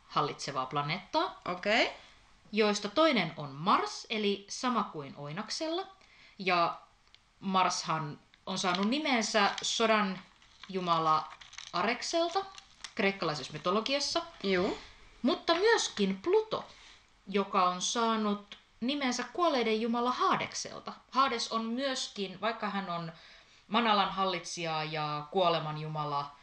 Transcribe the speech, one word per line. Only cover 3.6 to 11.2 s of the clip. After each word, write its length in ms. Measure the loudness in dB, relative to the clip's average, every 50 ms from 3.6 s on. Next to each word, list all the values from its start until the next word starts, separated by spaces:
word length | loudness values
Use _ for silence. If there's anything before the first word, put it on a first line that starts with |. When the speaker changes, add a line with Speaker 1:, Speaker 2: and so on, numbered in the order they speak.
| 2 4 4 4 2 0 -6 -10 -10 -8
Speaker 1:
eli 360 | -6 -2 0 0 0 -2 -4 -10
sama 360 | -10 -4 -2 0 0 0 -2
kuin 320 | -2 -6 -10 -10 -10 -12
Oinaksella. 680 | -12 -10 -8 -8 -8 -8 -8 -6 -6 -4 -4 -4 -4 -4 -8 -12 -20 -20 -20 -20 -20 -20 -20 -16 -4
Ja 420 | 0 2 4 4 4 2 0 -4 -12 -20 _ _ _ _ -20 _ _ _ _ _
Marshan 760 | -4 0 4 4 4 4 2 0 -2 -2 -2 -2 -2 -6 -8 -12 -16 _ _ _ _
on 120 | -6 -4 -2
saanut 300 | 0 0 0 2 2 0
nimensä 600 | 0 0 0 2 2 2 2 2 4 4 4 4 2 0 -2
sodan 560 | -2 0 2 2 4 4 4 2 0 -2 -6 -10 -16 -20 _ -20 _ -20 -20 -14 -8
jumala 600 | -6 -4 0 2 2 2 4 4 4 4